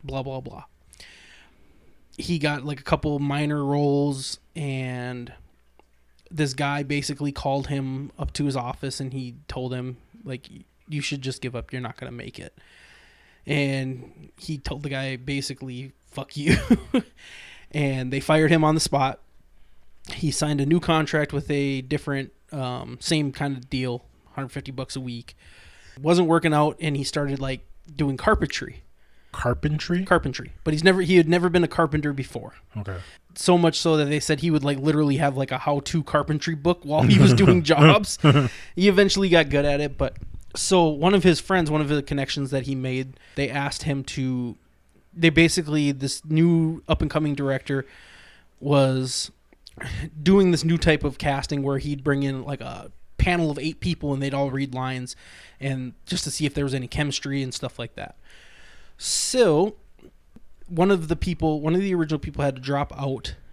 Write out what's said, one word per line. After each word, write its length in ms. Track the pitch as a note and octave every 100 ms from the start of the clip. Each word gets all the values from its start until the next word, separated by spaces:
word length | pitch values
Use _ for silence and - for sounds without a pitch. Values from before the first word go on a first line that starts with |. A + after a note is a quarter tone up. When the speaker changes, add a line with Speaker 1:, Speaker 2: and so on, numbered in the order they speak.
Speaker 1:
blah, 180 | C#3 C3+
blah, 180 | C3+ C3+
blah. 240 | B2+ - - _ _ - - - - - _ _ _ _ - _ _ -
He 200 | - E3+
got, 280 | D3 D3 C#3+
like, 120 | C#3
a 40 |
couple 360 | - D3+ D3+ C#3+
minor 460 | C#3+ C#3+ D3 D3
roles, 760 | C#3 C#3+ D3 C#3+ C#3+ C3+ C3 - _
and 800 | - C#3+ C3+ B2+ B2+ B2 B2 A#2+ - - _ _ _ _ _ _ _ _
this 220 | D#3+ D3
guy 300 | C3 C#3+ C#3+
basically 500 | C#3+ D3 C3+ C#3+ C#3+
called 360 | C#3 C#3 C#3 C3+
him 440 | C#3+ C3 C3+ C#3+ -
up 140 | D3
to 100 | -
his 120 | C#3+ C3
office 440 | A#2+ C3+ C#3 -
and 140 | C3+
he 220 | C3 B2+ B2 -
told 240 | - B2+
him, 240 | B2+ B2+ B2 _ -
like, 260 | - C3 - - - _ _
"You 140 | D3+
should 220 | - C#3
just 180 | C3 B2+
give 160 | B2+ B2
up. 160 | -
You're 80 | B2+
not 160 | A#2+ -
gonna 160 | B2+
make 260 | A#2+ - -
it." 160 | - _ - _ - - _ _ _ _ -
And 840 | D3 C#3 C3+ C3 B2+ B2 - - _
he 220 | - D3+
told 240 | - -
the 80 | C#3+
guy, 260 | C3+ C3+ C3
basically, 760 | B2+ C#3 C3+ C3+ C3+ B2 C3+ _ _
"Fuck 260 | - - -
you." 200 | D3 - - A#3+ -
<laughs> 100 | C4 - _ - - - - -
And 400 | D3+ C#3+ C3 B2+
they 80 | C#3
fired 300 | C#3+ D#3 D#3
him 100 | E3
on 120 | D#3 D#3
the 40 |
spot. 380 | - C#3+ C#3 - - - _ - - - - - -
He 180 | - D#3+
signed 300 | - D3+ D3
a 60 | C#3
new 120 | E3+
contract 540 | E3 D#3+ D3+ D#3 D3
with 180 | C#3+ C#3
a 300 | C#3+ C#3 C3+
different, 500 | C3 D3 - C#3 C3+ _ _
um, 440 | D3 B2+ B2 B2 A#2+
same 320 | - D#3+ C#3+
kind 240 | C3 C#3+ C3+
of 120 | B2
deal, 360 | C3 B2+ A#2+ - _ _
hundred 160 | - C3+
fifty 200 | C#3+ C3+
bucks 240 | B2+ C3
a 60 | C#3
week. 360 | B2+ A#2+ - - - - - - - -
Wasn't 280 | D3+ F3 E3
working 260 | E3 D#3+
out, 220 | D3+ D3+ D3+
and 160 | D#3+ C#3
he 60 |
started, 380 | C3+ D#3 C#3+ C3+
like, 260 | C3+ C3 - - -
doing 220 | D3 C#3+ C3
carpentry. 680 | - G#3+ D#3 - - - - _ - - -
Speaker 2:
Carpentry? 720 | - B2 B2 D3+ D3+ - F3
Speaker 1:
Carpentry. 480 | F#3+ F3 C#3+ B2 A#2+ -
But 120 | -
he's 100 | D3+
never, 180 | F3 F#3
he 140 | F3 F3+
had 120 | D#3+
never 200 | F3 F3
been 140 | F3
a 40 | E3+
carpenter 440 | - D#3+ D3+ D3
before. 420 | C#3 B2+ A#2+ - - - G#2+
Speaker 2:
Okay. 180 | G2 F#2 - - _
Speaker 1:
So 240 | - - F3+
much 220 | E3+ -
so 160 | E3+ D#3
that 80 | C#3+
they 140 | D3+
said 200 | - D3
he 100 | E3
would, 100 | D3+
like, 140 | C#3 C#3
literally 380 | C#3+ D3+ D3 C#3
have, 200 | C#3+ C3+
like, 140 | C3+
a 80 | C3+
how-to 460 | - C#3+ - E3
carpentry 500 | - D3 C#3+ D3+ -
book 260 | D#3 D#3 F3
while 180 | C#3+ D3+
he 160 | - -
was 160 | C3
Speaker 2:
<laughs> 80 | B2
Speaker 1:
doing 220 | - F3+
jobs. 520 | D3+ D#3 D3+ G#3 G#3 - D#3 C#3+ B2+ - - -
He 120 | G3
eventually 400 | F#3+ G3 G3 G3
got 200 | E3+ D3
good 140 | C#3+
at 160 | C#3+ C#3+
it, 180 | E3 -
but 180 | C3 - - - -
so 320 | - - F#3 E3
one 280 | D3 E3+
of 100 | G3+
his 160 | F3+ D#3+
friends, 280 | - F#3+ D#3
one 120 | D3+
of 80 | C#3+
the 120 | D3
connections 500 | C#3 C#3+ C3 - C3+
that 100 | C3+
he 140 | B2+ C3+
made, 420 | C3 B2+ C3 - -
they 160 | - C#3
asked 320 | C#3 C#3+ -
him 220 | D#3+ C#3
to, 520 | C3+ - C3 B2+ A#2+ - _ _ _ _ _ E3+
they 120 | E3
basically, 600 | D3+ E3 F#3 D3+ D3+ C#3+
this 300 | C#3 C#3 - D#3
new 560 | D#3 E3+ E3 D#3+ D#3+ -
up-and-coming 460 | D#3 D3+ D#3 D3+
director 520 | C#3 C#3 C3 - C3+ C3 - - - - - _ _
was 720 | C#3+ C#3+ C3+ C3 B2+ - - _ _ _ - - - - D#3 D3+
doing 280 | D3+ G3 F#3
this 120 | E3+
new 120 | D#3+ E3+
type 280 | E3 D3+
of 120 | D3 C3
casting 460 | D3+ C#3 - C#3+
where 160 | C#3 C#3
he'd 260 | C#3 C#3+
bring 180 | C#3 C#3
in, 200 | C#3 C3+
like, 160 | B2+ C#3
a 300 | G#2 - F#2 - - -
panel 340 | - F3 D#3+
of 80 | C#3
eight 220 | D3+ -
people 320 | F3 E3 D3
and 100 | C#3
they'd 120 | C#3
all 160 | C#3 C#3
read 240 | C3 C#3
lines 420 | B2+ C3 B2+ B2+ - - - - -
and 360 | C#3 C3 B2+ -
just 180 | - F3
to 60 | -
see 140 | -
if 80 | D3+
there 120 | D3
was 100 | C#3+
any 120 | C3 B2
chemistry 560 | - D3 C#3 C#3 C#3
and 100 | C3
stuff 240 | - B2+ -
like 160 | A#2
that. 200 | - - - - - - - - - - -
So 800 | - - - B3+ A3 D3+ G3+ - - - - _ _ - - - -
one 220 | E3+ F#3
of 180 | G3 D#3+
the 80 | E3
people, 440 | - E3 D#3+ D3+
one 120 | D3+
of 60 | F3
the 140 | G3
original 240 | F3+ D#3 D3+
people 260 | - C#3+
had 120 | C#3+ C3
to 60 |
drop 300 | C3 C#3 C#3+ -
out 380 | C#3 C3 - - -